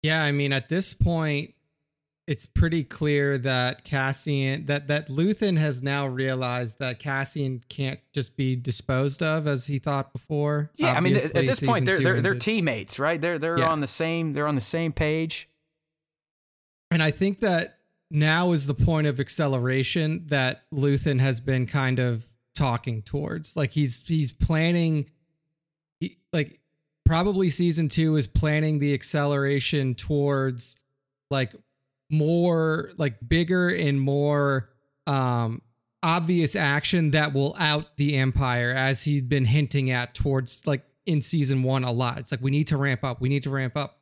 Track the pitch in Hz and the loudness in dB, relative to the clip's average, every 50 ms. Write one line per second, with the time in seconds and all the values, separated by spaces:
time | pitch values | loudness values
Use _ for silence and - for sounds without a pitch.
0 | - 151 160 160 156 147 143 143 143 139 139 135 127 - 160 185 190 - - - | 0 0 0 2 2 0 0 0 0 0 0 -2 -2 -2 -2 -2 0 -2 -2 0
1 | - 180 170 165 156 156 147 143 147 - _ _ _ _ _ _ _ _ _ _ | 0 0 2 0 0 0 -2 -2 -4 -8 _ _ _ _ _ _ _ _ _ _
2 | _ _ _ _ _ - 151 - - - _ - - 165 160 165 139 - - - | _ _ _ _ _ -6 -6 -6 -6 -6 _ 2 2 2 2 -2 -4 -6 -6 -4
3 | 156 151 147 143 143 139 139 131 123 135 131 127 127 127 131 - _ - 147 135 | -2 0 2 2 2 0 0 0 0 0 0 0 0 -2 -4 -6 _ -4 -2 -2
4 | 135 135 135 - - 156 143 139 135 135 135 151 165 135 143 143 143 139 147 151 | 0 0 -2 -4 -2 -2 -2 0 0 -2 -2 -4 -4 -4 -4 -4 -2 -2 -2 -2
5 | 156 - 131 143 165 202 214 - 226 202 180 156 156 151 135 127 127 139 139 143 | -2 -4 -2 0 0 0 0 0 0 0 2 2 2 0 -2 -2 -4 -4 -2 -2
6 | 143 135 127 127 135 131 131 127 127 123 123 123 123 113 - _ 135 127 123 - | -2 -4 -4 -2 -2 -2 -2 -2 -2 -2 -2 -4 -4 -6 -8 _ -6 -8 -8 -8
7 | - 147 135 135 135 - - 151 139 131 131 123 - _ - - 139 131 135 - | -6 -6 -4 -4 -4 -4 -4 -4 -4 -4 -4 -6 -10 _ -6 -4 -4 -4 -4 -8
8 | _ _ - 143 127 - _ - 135 131 127 123 123 131 117 - - - 131 131 | _ _ -6 -6 -6 -6 _ -2 -2 0 0 -2 -2 -4 -6 -6 -2 -2 0 0
9 | 135 143 135 - 170 156 156 160 151 147 143 131 123 - 143 131 - 151 143 139 | 0 0 -2 -2 -2 -2 0 0 0 -2 -2 -2 -2 -4 -4 -4 -2 -2 -2 -2
10 | 135 - _ 123 - - 156 147 147 147 147 147 147 151 _ - 302 - 127 - | -4 -6 _ -16 -10 -6 -4 -2 -2 0 0 -2 -4 -6 _ -2 0 2 2 2
11 | - - 135 - - - - 175 - - - - 147 - 233 190 131 123 190 190 | 2 4 4 2 2 2 0 2 2 2 2 2 2 2 2 4 4 2 2 2
12 | 131 175 185 120 117 190 190 123 - 208 220 220 175 151 120 107 - - - - | 2 2 2 2 2 0 0 0 0 0 0 0 0 0 -2 -4 -4 -6 -4 -2
13 | 139 156 170 - 160 170 175 156 147 165 165 170 165 160 160 151 143 131 - - | 0 0 0 0 -2 -2 -2 -2 -2 -2 0 2 2 2 2 0 0 0 0 0
14 | 165 160 165 165 165 156 139 143 147 151 147 135 - - - 165 165 160 151 - | 0 -2 -2 -2 -2 -2 -2 -2 -2 0 0 0 0 0 0 0 -2 -2 -2 0
15 | 160 151 156 160 160 160 - - - _ _ _ _ _ _ _ _ _ _ _ | 0 0 0 -2 -2 -4 -6 -10 -12 _ _ _ _ _ _ _ _ _ _ _
16 | _ _ _ _ _ _ _ _ _ _ _ _ _ _ _ _ _ _ 170 165 | _ _ _ _ _ _ _ _ _ _ _ _ _ _ _ _ _ _ 2 2
17 | 156 156 147 - 190 196 202 - 226 202 180 165 - - _ _ _ _ _ _ | 4 2 2 2 0 0 0 0 0 2 2 0 -2 -4 _ _ _ _ _ _
18 | _ _ 156 151 151 156 156 170 180 180 170 156 135 139 139 - - - 165 156 | _ _ 0 2 4 4 4 4 4 4 2 2 2 0 0 2 2 2 4 2
19 | 151 147 139 127 135 - - - 156 143 135 127 120 127 131 135 131 - - 175 | 2 0 0 -2 -2 -4 -2 0 0 0 0 0 0 0 0 0 0 0 0 0
20 | 160 156 156 175 170 151 147 139 131 127 127 - _ _ - 143 135 143 139 139 | 0 0 -2 -4 -4 -2 0 0 0 0 -2 -6 _ _ -4 0 2 2 2 2
21 | - 165 139 127 131 135 127 117 123 139 131 127 127 113 - 143 135 127 127 123 | 2 0 2 2 2 2 0 -2 -2 -2 0 0 0 0 0 0 0 2 0 0
22 | 127 123 120 110 117 - - _ _ _ _ - 147 131 117 117 - 131 117 110 | 0 0 -2 -4 -6 -12 -18 _ _ _ _ -2 0 0 0 -2 -4 -4 -6 -6
23 | 104 - - 143 147 - - 165 156 - - 160 147 131 - 156 147 131 117 - | -8 -6 -6 -6 -6 -6 -8 -8 -8 -6 -2 -2 -2 0 0 0 0 0 0 -4
24 | - - 165 156 147 127 - _ - - 160 156 160 170 175 175 170 165 156 151 | -4 -2 -2 0 0 -2 -2 _ 0 2 2 2 2 2 2 2 2 2 0 0
25 | 143 - _ _ _ _ _ _ _ _ _ _ _ _ _ _ _ _ _ _ | -2 -6 _ _ _ _ _ _ _ _ _ _ _ _ _ _ _ _ _ _
26 | 165 - - _ _ _ - 160 147 147 - _ _ _ _ _ _ _ _ _ | -10 -10 -10 _ _ _ -4 -4 -4 -4 -8 _ _ _ _ _ _ _ _ _
27 | _ - 160 165 180 208 196 185 190 180 139 - 175 175 160 165 165 147 - - | _ 2 2 2 0 0 2 2 2 0 2 2 0 0 2 0 -2 0 0 0
28 | 160 160 156 156 127 101 _ - - 156 151 151 156 156 156 147 143 147 143 131 | 2 2 2 0 0 0 _ 0 2 2 0 0 0 0 0 0 0 0 -2 -2
29 | - - - 151 143 143 143 139 139 139 143 139 127 - - 147 135 131 123 - | -2 -2 -2 -2 0 0 0 0 0 0 0 0 0 0 0 0 0 0 -2 -4
30 | - - 151 143 143 143 143 135 135 135 123 120 - - - _ _ _ _ _ | -4 -2 0 0 2 2 0 0 0 -2 -4 -6 -10 -12 -12 _ _ _ _ _
31 | _ _ _ _ _ _ 139 135 131 - - - _ _ _ _ _ _ _ _ | _ _ _ _ _ _ -2 -2 -2 -2 -6 -18 _ _ _ _ _ _ _ _
32 | _ _ 151 156 147 156 170 170 170 180 170 160 160 160 156 165 - - - - | _ _ 0 2 2 4 4 4 4 4 2 2 2 2 0 -2 -4 -8 -4 -2
33 | 156 143 110 - 123 117 156 165 175 165 185 180 180 175 180 175 170 143 139 139 | -2 -2 -2 -6 -2 0 2 2 2 2 2 2 2 2 2 2 2 2 2 2
34 | 135 139 139 143 143 147 147 143 143 139 139 131 117 - _ _ _ _ _ _ | 2 2 2 2 2 2 2 2 2 2 2 0 -2 -6 _ _ _ _ _ _
35 | _ - 139 135 131 127 123 117 117 113 113 - _ _ _ _ _ _ _ _ | _ -2 0 0 2 2 2 0 0 -2 -4 -8 _ _ _ _ _ _ _ _
36 | - 165 165 180 170 160 180 175 165 139 - - 160 143 139 151 - - - 175 | 0 0 2 2 2 2 2 2 2 2 2 2 2 2 2 0 0 0 0 2
37 | 165 151 139 156 151 151 139 139 139 143 - - 175 151 151 151 160 - _ - | 2 2 2 2 2 2 0 0 0 -2 -2 0 0 0 0 0 -2 -6 _ -2
38 | 143 143 147 135 131 131 123 - 139 127 123 123 120 120 127 131 131 135 135 - | 0 0 2 2 2 2 2 0 0 0 0 0 0 0 0 0 0 0 0 0
39 | - 151 147 143 131 120 147 139 131 110 127 151 147 - - 143 135 131 127 123 | 0 0 0 0 0 0 0 2 2 4 4 2 2 0 0 -2 0 0 -2 -2
40 | 123 123 _ - - 143 135 131 127 123 - - - 165 143 135 _ _ _ _ | -4 -6 _ -2 -2 0 0 0 -2 -2 -6 -6 -2 -2 -2 -2 _ _ _ _
41 | _ - 165 147 127 - - 160 143 127 135 131 127 127 131 131 127 127 120 117 | _ 0 0 0 0 0 0 0 0 2 0 0 2 2 0 0 0 -2 -2 0
42 | 127 120 123 - 117 - - 117 123 135 135 147 151 - 156 135 139 143 131 - | -2 -2 -2 -6 -8 -6 -6 -4 -2 0 0 0 2 2 0 2 2 0 0 0
43 | - 135 120 - 127 131 139 143 131 139 135 135 131 127 - 147 139 - _ _ | -2 -6 -4 -2 -2 0 0 0 -2 -2 -4 -2 -4 -4 -4 -6 -6 -6 _ _